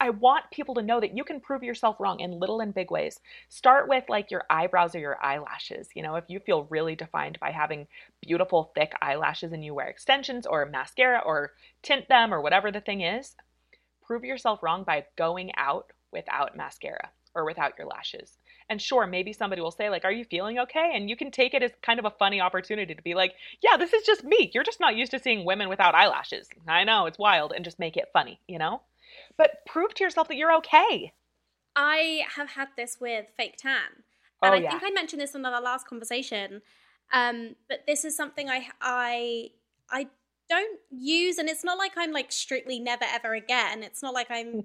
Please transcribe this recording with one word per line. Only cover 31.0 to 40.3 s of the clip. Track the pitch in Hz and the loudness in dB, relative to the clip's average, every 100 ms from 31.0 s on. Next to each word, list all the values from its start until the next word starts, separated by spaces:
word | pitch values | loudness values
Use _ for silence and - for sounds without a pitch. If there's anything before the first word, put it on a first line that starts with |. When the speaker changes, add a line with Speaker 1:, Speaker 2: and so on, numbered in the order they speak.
| - - _ _ _ _ _ - | -4 -16 _ _ _ _ _ 0
Speaker 2:
I | 285 311 320 311 - - | 2 2 0 -2 -6 -8
have | 285 | -10
had | 269 269 262 | -8 -10 -10
this | 240 - | -10 -8
with | 240 226 214 - | -6 -6 -8 -8
fake | 233 - | -8 -6
tan. | 269 262 175 - _ _ _ _ | -4 -2 -4 -10 _ _ _ _
And | 190 | 4
Speaker 1:
Oh, | |
Speaker 2:
I | 185 | 6
Speaker 1:
yeah. | 165 | 4
Speaker 2:
think | 339 | -2
I | 381 | -2
mentioned | 392 330 302 | -2 -2 -6
this | 285 | -8
in | 285 | -8
our | 262 247 | -6 -4
last | 247 254 - | -4 -6 -8
conversation, | 240 226 247 269 214 196 202 - _ _ _ _ | -14 -8 -6 -6 -6 -8 -12 -20 _ _ _ _
um, | 262 240 233 226 220 - | 2 2 -2 -10 -14 -12
but | 240 - | -8 -4
this | 294 | -4
is | 311 294 | -4 -6
something | 294 - 277 | -6 -8 -6
I, | 254 254 - | -6 -6 -8
I, | 254 247 240 240 240 233 233 - _ _ - | -4 -2 -2 -2 -4 -6 -8 -16 _ _ -8
I | 254 277 _ _ | -6 -6 _ _